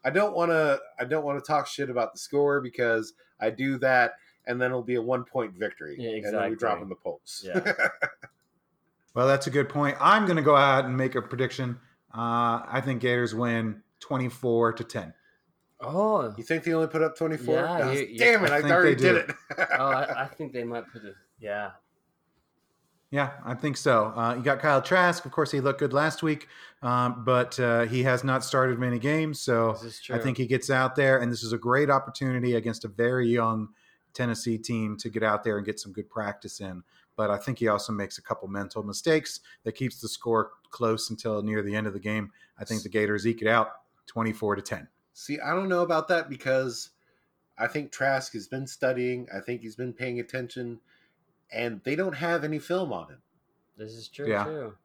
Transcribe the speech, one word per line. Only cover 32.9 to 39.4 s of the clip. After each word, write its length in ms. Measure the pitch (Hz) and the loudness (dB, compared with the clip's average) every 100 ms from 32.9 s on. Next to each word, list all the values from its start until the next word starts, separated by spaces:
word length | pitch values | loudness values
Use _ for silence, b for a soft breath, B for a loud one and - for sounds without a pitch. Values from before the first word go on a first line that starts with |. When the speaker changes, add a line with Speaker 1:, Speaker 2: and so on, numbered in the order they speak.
| 98 120 127 120 | 0 0 2 2
Speaker 3:
young 420 | 120 113 110 107 b b b _ | 4 2 0 -6 b b b _
Tennessee 440 | - 123 113 120 110 | -4 -2 -2 -2 -4
team 380 | 110 117 107 104 | -2 -2 -2 -4
to 100 | 117 | -6
get 140 | 107 | 0
out 180 | 110 104 | 2 2
there 140 | 110 104 | 0 -2
and 100 | 101 | -4
get 140 | 101 | -8
some 120 | 101 | -10
good 160 | 95 101 | -12 -10
practice 520 | 113 104 101 98 - | -6 -6 -8 -14 -12
in. 240 | 98 90 - b b - | -12 -12 -16 b b -4
But 140 | 107 | 0
I 60 | 101 | 0
think 220 | - 120 | -2 -2
he 80 | 113 | 2
also 240 | 104 - | 0 0
makes 240 | 104 98 - | -6 -6 -10
a 60 | |
couple 240 | - - 98 | -8 -8 -6
mental 340 | 101 98 113 | -8 -6 -8
mistakes 560 | 101 98 165 156 - - | -8 -4 0 0 0 -14